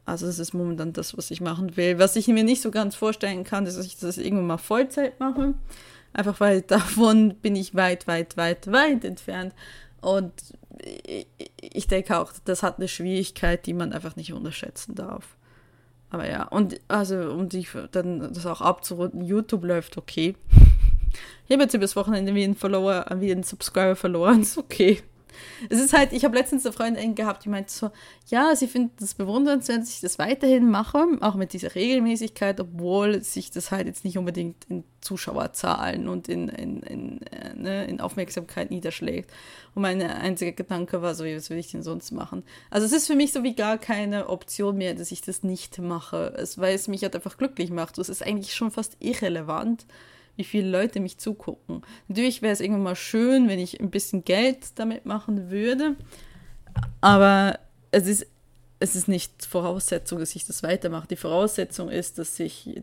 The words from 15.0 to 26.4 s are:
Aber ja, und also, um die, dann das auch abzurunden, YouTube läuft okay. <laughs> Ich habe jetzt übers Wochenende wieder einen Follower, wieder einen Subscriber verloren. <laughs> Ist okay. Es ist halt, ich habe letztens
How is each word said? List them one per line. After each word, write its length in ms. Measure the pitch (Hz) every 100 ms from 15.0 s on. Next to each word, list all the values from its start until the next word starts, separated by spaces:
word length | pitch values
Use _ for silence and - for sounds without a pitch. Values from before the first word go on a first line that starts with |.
| 185 - - _ _ - _ _ _ _ _
Aber 180 | 170 -
ja, 140 | -
und 360 | - 208 190 - -
also, 280 | 208 190 190 160
um 180 | 156 185
die, 180 | 185 170 - -
dann 420 | 185 180 170 -
das 120 | 175 170
auch 160 | 165
abzurunden, 640 | 175 185 - 175 180 170 180
YouTube 380 | 208 220 202
läuft 340 | 175 170 - -
okay. 380 | - - 165 196 -
<laughs> 200 | - - - - - - - - - -
Ich 60 |
habe 100 | 269
jetzt 100 | 277
übers 220 | 220 196 202
Wochenende 380 | 196 202 196
wieder 120 | 202 196
einen 100 | 202
Follower, 500 | 196 190 196 180 - 185
wieder 180 | 196
einen 100 | 185
Subscriber 520 | 180 196 - 185 190 190
verloren. 460 | 180 170 180 233
<laughs> 20 |
Ist 140 | 208 -
okay. 440 | - - 214 208 - - - - - - 226
Es 100 | 226
ist 140 | 269
halt, 180 | 302 277
ich 140 | 247 269
habe 120 |
letztens 280 | 240